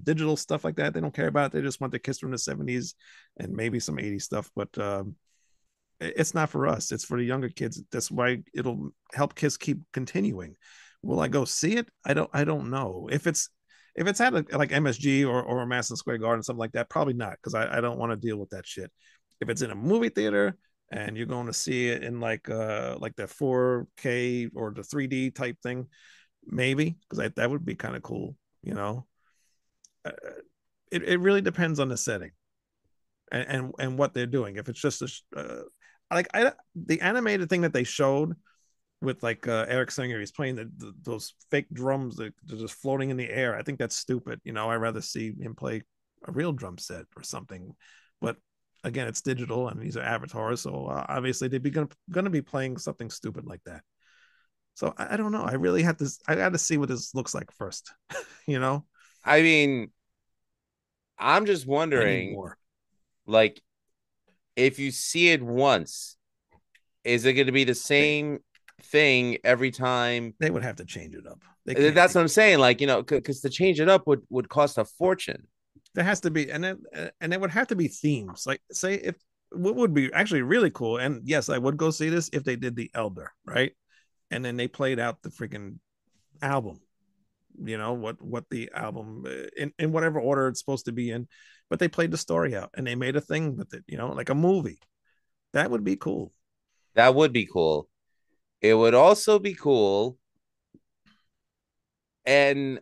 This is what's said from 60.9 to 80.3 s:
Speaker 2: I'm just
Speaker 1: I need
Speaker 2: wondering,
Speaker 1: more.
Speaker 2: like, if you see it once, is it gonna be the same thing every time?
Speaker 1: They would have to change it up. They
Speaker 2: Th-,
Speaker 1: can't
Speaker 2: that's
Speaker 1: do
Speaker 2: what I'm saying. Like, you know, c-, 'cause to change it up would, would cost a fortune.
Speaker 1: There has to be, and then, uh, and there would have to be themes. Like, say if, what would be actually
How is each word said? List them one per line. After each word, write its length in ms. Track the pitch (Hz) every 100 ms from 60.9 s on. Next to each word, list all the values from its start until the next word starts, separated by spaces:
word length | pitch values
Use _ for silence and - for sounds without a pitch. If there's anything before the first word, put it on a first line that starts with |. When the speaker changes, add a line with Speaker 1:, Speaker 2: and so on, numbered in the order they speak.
| _ _ -
Speaker 2:
I'm 280 | 127 180 208
just 180 | 175
Speaker 1:
I 20 | 131
need 60 |
Speaker 2:
wondering, 600 | 143 165 131 104 92 95
Speaker 1:
more. 240 | 101 92 - _ _ _ _ _ _ -
Speaker 2:
like, 340 | 110 110 - _ _ _ _ _ _ _ _ _ -
if 220 | 131 131
you 120 | 139
see 380 | - - 170 175
it 140 | 156
once, 720 | 120 123 139 104 76 - - - _ _ _ _ _ _ _ _
is 200 | 120 120
it 100 | 127
gonna 180 | 131 131
be 120 | 135
the 100 | 123
same 640 | 120 - 143 147 147 147 143 _ _ - _
thing 520 | - 151 147 127 123 117
every 260 | 120 123 131
time? 640 | 127 127 123 120 120 117 -
Speaker 1:
They 100 | 160
would 120 | 170
have 140 | 120 -
to 100 | -
change 280 | - 80
it 120 | - -
up. 160 | - _ _ -
They 80 |
Speaker 2:
Th-, 100 | 131 151
Speaker 1:
can't 80 |
Speaker 2:
that's 200 | 156 -
Speaker 1:
do 60 | 180
Speaker 2:
what 20 |
I'm 60 | 165
saying. 300 | 208 214 156
Like, 200 | 123 120
you 60 | 139
know, 180 | 117 127
c-, 140 | 143
'cause 200 | - 131
to 80 | 135
change 300 | - 190 151
it 80 | 165
up 160 | 190 156
would, 160 | 135 -
would 180 | 123 107
cost 300 | 147 143 -
a 80 | 104
fortune. 600 | - 185 190 - - - _ _ _ _
Speaker 1:
There 100 | -
has 160 | 180 196
to 100 | 175
be, 200 | 156 135
and 120 | 147
then, 200 | 185 190 - -
uh, 120 | - -
and 120 | 165
there 80 | 185
would 100 | 190
have 160 | 196 262
to 80 | 196
be 120 | 156
themes. 560 | - 151 131 95 92 131
Like, 160 | - _
say 240 | - 185
if, 220 | 196 - - _ _ _
what 240 | 175 185
would 180 | 247 226
be 200 | 143 131
actually 300 | 160 214